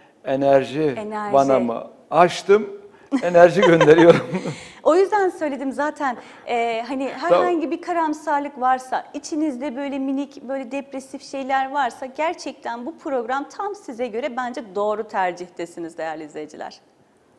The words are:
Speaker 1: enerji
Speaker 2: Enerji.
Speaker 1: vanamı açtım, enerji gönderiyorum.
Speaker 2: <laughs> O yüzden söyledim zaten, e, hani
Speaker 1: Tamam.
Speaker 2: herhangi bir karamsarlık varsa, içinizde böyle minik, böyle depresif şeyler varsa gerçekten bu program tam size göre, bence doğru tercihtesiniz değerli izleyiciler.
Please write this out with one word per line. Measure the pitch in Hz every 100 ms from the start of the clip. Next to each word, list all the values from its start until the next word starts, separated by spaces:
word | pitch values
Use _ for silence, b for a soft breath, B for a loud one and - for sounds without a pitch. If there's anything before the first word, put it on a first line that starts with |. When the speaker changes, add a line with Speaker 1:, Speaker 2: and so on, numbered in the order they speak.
| B _
Speaker 1:
enerji | - 135 139 139 123 135
Speaker 2:
Enerji. | 156 120 - - -
Speaker 1:
vanamı | 135 139 131 120 117 - - _
açtım, | 147 175 - - 202 - - - B B 262
enerji | 175 175 175 -
gönderiyorum. | 170 165 156 165 170 165 -
Speaker 2:
<laughs> | 185 180 139 B B
O | - 330
yüzden | 381 427 381
söyledim | 349 311 262 269
zaten, | 233 294 294 285 233 B B -
e, | 240 233 226 233
hani | 262 269 247
Speaker 1:
Tamam. | 320 349
Speaker 2:
herhangi | 359 349 294
bir | 339
karamsarlık | 349 339 320 302 - 294 285 277
varsa, | 254 254 254 208 -
içinizde | 285 - 320 311 247 285 240
böyle | 285 277
minik, | 269 269 277 - 226
böyle | 269 247
depresif | 277 277 269 262 277
şeyler | - 277 262 269 269
varsa | 285 247 240 262
gerçekten | 262 311 339 302 254 - 233 240
bu | 339
program | 320 262 226 262 294
tam | - 403
size | 403 - 226 247
göre, | 208 277 240
bence | 247 240 226
doğru | 185 208 214 214
tercihtesiniz | 220 185 180 180 - 170 - 165 165
değerli | 160 156
izleyiciler. | 156 151 151 - - - _ _ _ _ _